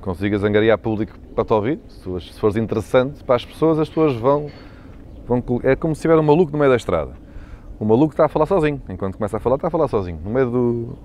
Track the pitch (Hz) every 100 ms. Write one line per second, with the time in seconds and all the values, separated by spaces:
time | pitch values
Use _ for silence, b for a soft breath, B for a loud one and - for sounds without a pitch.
0 | - 87 101 104 104 104 110 107 113 107
1 | 104 - - - 107 110 104 156 - -
2 | - 90 - - 110 101 110 110 101 131
3 | 127 143 - 123 - - 160 156 156 -
4 | 156 120 117 147 147 B B B B B
5 | - - - 123 117 120 127 131 165 151
6 | 160 160 156 147 175 147 143 123 - 85
7 | 71 67 B B B B B - 107 113
8 | 156 - 156 - 151 196 151 143 - 92
9 | 98 95 107 107 117 131 175 165 143 113
10 | 90 82 85 123 131 123 120 120 117 123